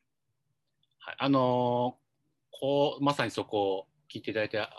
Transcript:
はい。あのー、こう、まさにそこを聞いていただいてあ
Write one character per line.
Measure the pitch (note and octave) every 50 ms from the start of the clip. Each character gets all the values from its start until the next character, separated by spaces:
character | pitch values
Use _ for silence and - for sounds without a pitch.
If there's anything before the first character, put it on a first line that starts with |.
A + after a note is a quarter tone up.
| _ _ _ _ _ _ _ _ _ _ _ _ _ _ _ _ _ _ _ _
は | - - -
い。 |
あ | - B2 C#3
の | C#3 C3 B2+ B2 B2 B2 B2 A#2+ A#2+ B2 B2 B2+ - _ _ _ _ _ _ _ _ _ _ _ -
ー、 | -
こ | C#3 C3+ C#3+ C#3+ C#3+ D3+ - -
う、 | C#3+
ま | C#3 C#3+
さ | - B2
に | G#2+
そ | - A2 G2
こ | - A2 G#2 G2+ G2 F#2+
を | G2 - - _ _ _
聞 | _ - A2+
い |
て | - A#2+
い | G#2
た | A2
だ | G#2+
い | -
て | - G#2
あ | G#2+ - -